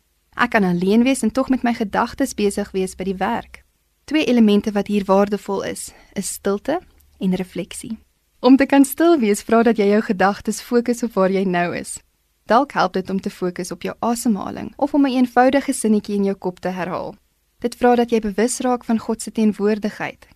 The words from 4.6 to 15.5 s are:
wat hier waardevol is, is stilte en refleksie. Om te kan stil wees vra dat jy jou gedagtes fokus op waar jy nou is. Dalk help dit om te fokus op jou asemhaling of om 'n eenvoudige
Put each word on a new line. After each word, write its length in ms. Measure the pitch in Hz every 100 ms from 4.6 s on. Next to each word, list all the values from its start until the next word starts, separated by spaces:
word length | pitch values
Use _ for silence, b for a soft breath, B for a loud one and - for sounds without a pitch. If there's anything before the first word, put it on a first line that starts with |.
| 208
wat 160 | 202 196
hier 160 | 208 196
waardevol 560 | 196 202 202 - 196 -
is, 240 | - - - b -
is 120 | - -
stilte 420 | 202 202 - 330 - _ _ -
en 120 | 190 185
refleksie. 600 | 185 - 196 - - 220 _ _ _ _
Om 140 | 247 262
te 80 | 269
kan 160 | 277 269
stil 320 | - 330 330
wees 200 | 220 202 -
vra 160 | 226 233
dat 120 | 226
jy 120 | 202
jou 100 | 208
gedagtes 580 | - 185 190 202 - 208
fokus 400 | - 240 240 240 226
op 80 |
waar 200 | 196 190
jy 100 | 190 190
nou 260 | 175 175 -
is. 220 | - - _ _ _ _ -
Dalk 220 | 220 285
help 200 | 190 185 185
dit 140 | 185
om 100 | 190
te 100 | 202
fokus 400 | - 180 175 180
op 100 | 175 190
jou 80 | -
asemhaling 720 | 220 240 247 190 - - - -
of 180 | 285
om 120 | 294 277
'n 80 |
eenvoudige 580 | 254 247 - 254